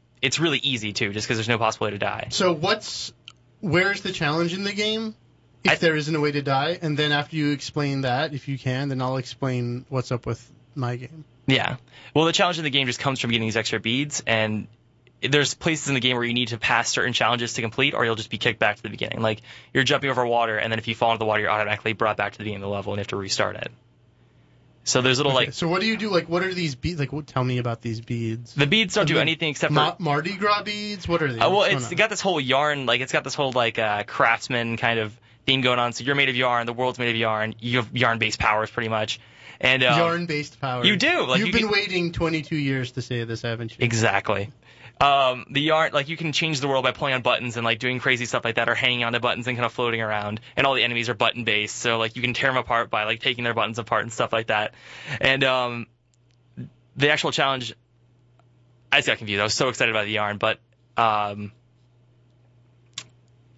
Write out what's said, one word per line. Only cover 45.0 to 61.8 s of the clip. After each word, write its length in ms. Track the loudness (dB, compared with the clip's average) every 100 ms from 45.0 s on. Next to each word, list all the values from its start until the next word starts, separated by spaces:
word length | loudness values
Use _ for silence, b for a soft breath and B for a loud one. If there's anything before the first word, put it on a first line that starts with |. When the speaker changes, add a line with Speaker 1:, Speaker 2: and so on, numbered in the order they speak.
Speaker 1:
Um, 440 | 4 6 4 0 -4
the 120 | -2
yarn, 300 | 2 2 2
like, 140 | 0 -4
you 80 | -4
can 160 | -2
change 260 | 0 0 0
the 80 | 0
world 160 | 2
by 80 | 0
pulling 220 | 0 -2
on 80 | 0
buttons 340 | 2 0 -2 -2
and, 60 | 0
like, 140 | 0
doing 200 | 0 -2
crazy 260 | 0 0 0
stuff 180 | -2 0
like 100 | 0
that, 120 | 0
or 60 | 2
hanging 300 | 0 0 0
onto 140 | 0
buttons 280 | 0 -2 -4
and 80 | -2
kinda 120 | -2
floating 320 | 0 -2 -2
around. 400 | -2 -2 -4 -6 B -2
And 100 | 0
all 60 | 2
the 80 |
enemies 240 | 2 0 -2
are 40 |
button-based, 600 | 0 0 0 -2 0 -2 -2
so, 220 | 0 0
like, 180 | 0 -2
you 40 |
can 120 | -4
tear 160 | 0 0
'em 80 | 0
apart 320 | 0 -2 0
by, 160 | -2 -2
like, 160 | -2
taking 220 | -2 -2 -2
their 80 |
buttons 260 | -2 -2 -4
apart 240 | -2 -2
and 80 | -2
stuff 180 | -2 -2
like 140 | 0 0
that. 260 | 0 -2 B B B B 0
And, 220 | 2 4 2
um, 420 | 2 0 -4 -10 _ _ _ _ _ _ -16 -16 _ _ 2
the 140 | 4
actual 200 | 4 2
challenge, 420 | 2 2 0 -4 -14 _ _ _ _ _ _ _ _ _ _ _
I 60 | 2
just 100 | 2
got 100 | 0
confused. 200 | 0 0
I 60 | 2
was 80 |
so 160 | 2 0
excited 200 | 2 2
about 140 | 2 0
the 60 |
yarn, 260 | 0 0 0
but, 220 | 0 0 _ _ _ 2
um, 560 | 4 2 -2 -6 -10 -14 _ _